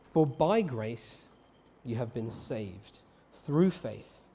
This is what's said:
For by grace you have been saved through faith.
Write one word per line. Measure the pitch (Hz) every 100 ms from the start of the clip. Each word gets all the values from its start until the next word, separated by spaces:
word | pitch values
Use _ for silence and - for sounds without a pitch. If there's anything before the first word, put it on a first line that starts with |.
For | - 165 151
by | - 160 220
grace | 185 117 107 120 - - - - _ _ _ _
you | 127 117
have | 117
been | 117 113
saved | - - 120 101 92 - - _ _ _
through | - - 147 185
faith. | - 113 107 - - -